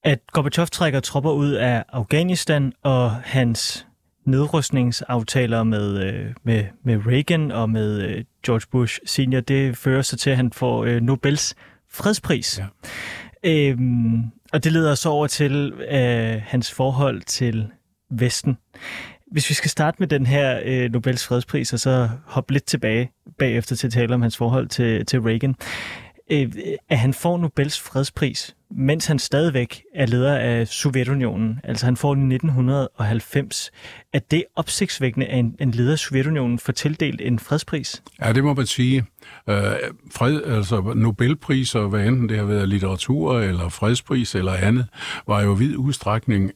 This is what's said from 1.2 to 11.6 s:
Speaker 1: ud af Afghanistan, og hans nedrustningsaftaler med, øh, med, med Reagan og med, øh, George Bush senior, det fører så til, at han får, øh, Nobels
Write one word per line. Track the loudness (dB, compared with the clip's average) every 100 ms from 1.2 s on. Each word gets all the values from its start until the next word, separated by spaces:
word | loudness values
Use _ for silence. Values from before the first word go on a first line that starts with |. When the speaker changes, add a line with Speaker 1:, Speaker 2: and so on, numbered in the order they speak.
| 0
Speaker 1:
ud | 2 2
af | 2 2 0 -2
Afghanistan, | -6 0 0 2 0 2 2 2 0
og | 0 2 2
hans | 0 -2 2 2 0 -4 -8 -14 _ _ _ 0
nedrustningsaftaler | 2 2 0 0 2 0 -2 -2 -2 0 0 2 2
med, | 2 2 0 0
øh, | -2 -4 -8 -6
med, | 0 0 0 -4
med | 0 0 2
Reagan | 2 2 0 0
og | -2 0
med, | 0 0 -2 -2
øh, | -6 -10 _ -2
George | -2 0
Bush | 0 0 -2 -6
senior, | -2 0 0
det | 2 0 0 0
fører | 0 0
så | 0 -2
til, | 0
at | 2
han | 0
får, | 0 -2 0
øh, | 0 2
Nobels | 2 2 0 0 -2 -8